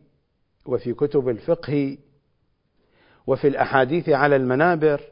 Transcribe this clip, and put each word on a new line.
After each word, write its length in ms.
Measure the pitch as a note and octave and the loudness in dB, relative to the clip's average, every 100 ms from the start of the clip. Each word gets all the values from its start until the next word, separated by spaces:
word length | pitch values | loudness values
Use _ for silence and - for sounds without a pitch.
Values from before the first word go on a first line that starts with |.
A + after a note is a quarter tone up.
| _ _ _ _ _ _ - | _ _ _ _ _ _ -6
وفي 280 | B2 B2 | -6 -4
كتب 340 | A#2 D3 D3 B2+ | -4 -2 0 -2
الفقه 720 | A2 - E3 - D3 C3+ C3+ _ _ _ _ _ _ _ _ _ _ _ _ - | -4 -4 -4 -2 -4 -4 -8 _ _ _ _ _ _ _ _ _ _ _ _ -4
وفي 220 | C3 C#3+ | 2 2
الأحاديث 600 | C3 A#2+ C3+ B2+ E3+ D#3 | 2 2 2 2 0 0
على 280 | C3+ C#3+ C#3 | 2 2 2
المنابر. 640 | B2+ C3 E3+ E3 D3+ C#3+ - | 2 2 2 2 0 0 -6